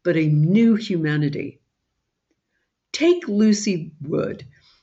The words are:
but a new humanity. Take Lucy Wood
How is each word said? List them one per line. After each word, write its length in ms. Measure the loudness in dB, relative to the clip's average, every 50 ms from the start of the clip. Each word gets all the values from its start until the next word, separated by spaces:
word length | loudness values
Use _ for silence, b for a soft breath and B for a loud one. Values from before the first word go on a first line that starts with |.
| -4
but 140 | -2 0 0
a 100 | 2 2
new 480 | 2 2 4 4 4 4 4 4 2
humanity. 840 | 2 -2 -4 -4 -2 -2 -2 -2 -2 -2 -2 -4 -6 -10 -12 -14 _ _ _ _ _ _ _ _ _ _ _ _ _ _ _ _ _ _ _ _ _ _ _ _ _ _ _
Take 360 | -6 0 2 2 2 2 0 -4
Lucy 640 | 0 2 2 2 2 2 0 -4 -4 -4 -6 -10 -14 -14
Wood 440 | -10 -6 -4 -4 -4 -4 -8 -10 -16 -20 b b b b b b